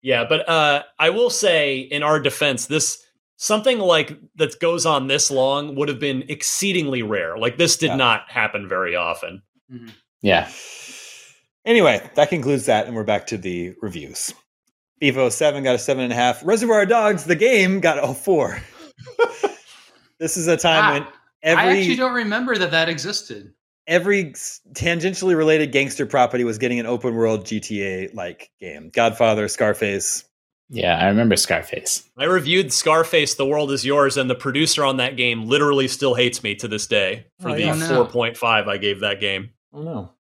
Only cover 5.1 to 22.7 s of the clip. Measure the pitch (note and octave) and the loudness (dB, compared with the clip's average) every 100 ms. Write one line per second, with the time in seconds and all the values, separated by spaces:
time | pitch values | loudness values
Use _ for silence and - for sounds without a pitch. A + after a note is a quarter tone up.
5.1 | C#3+ - C3+ C3 C#3 D3 C#3 D3 B2+ C#3+ | 0 0 2 2 0 -4 -4 -4 -2 -4
6.1 | C3 - D3 - - G3 F3+ D3 B2+ A2 | -4 -6 -8 -6 -2 -2 0 -2 -4 -2
7.1 | G2+ E2 F2+ A#2 B2+ E3 C#3+ D#3+ C3+ B2 | -4 -4 -2 -4 0 0 2 0 2 4
8.1 | G#2+ - B2 A2 G2+ G2 F#2 F#2 F2 E2+ | 2 -2 -2 -2 -4 -4 -4 -2 -2 -2
9.1 | E2+ E2+ F#2 _ _ _ B2+ A#2 A2 _ | -4 -8 -14 _ _ _ -18 -18 -20 _
10.1 | _ G#2+ F2 E2+ - - - - - - | _ 2 2 2 -12 -18 -18 -18 -20 -20
11.1 | - - _ _ _ - A#3 E3 G#2+ - | -20 -20 _ _ _ 2 6 6 4 0
12.1 | - D3 F3 C3 C#3 A2+ A2 G#2+ A#2 G#2 | 2 2 2 0 0 2 2 2 -4 -2
13.1 | G#2 - G#2+ F#2 F2 F2 F#2 G#2+ E2+ C#2 | -2 -2 -8 -6 -6 -6 -8 -10 -10 -12
14.1 | - - - _ _ _ _ _ _ C#3+ | -10 -10 -12 _ _ _ _ _ _ 0
15.1 | B2+ B2+ - D3+ C#3 C3+ B2 - C3 B2 | 2 0 2 0 0 0 0 0 -2 -2
16.1 | A#2+ B2 A#2+ D#3 A3 A#3 G#3+ G3 A#3 G#3+ | 0 0 0 0 0 2 2 4 2 2
17.1 | F#3+ D#3 E3+ A3+ A#3+ F#3 G3 F3 D3 C#3+ | 0 0 2 4 4 2 2 2 2 -2
18.1 | D#3 - E3+ C3 - - - - _ - | -4 0 2 2 -4 -14 -20 -20 _ -18
19.1 | - A#4+ - - - _ - _ _ _ | -2 -2 0 -6 -6 _ -20 _ _ _
20.1 | _ D#3+ - E3 D#3+ F3 D#3+ D#3 C#3+ D3+ | _ -6 -2 0 2 4 4 4 2 -6
21.1 | - _ _ D#3+ F3 A3+ G4 F#3 B3 B3+ | -18 _ _ 2 4 4 4 2 2 0
22.1 | B3 A3 G#3+ B3+ A3 F3 | 0 -2 -2 -2 0 0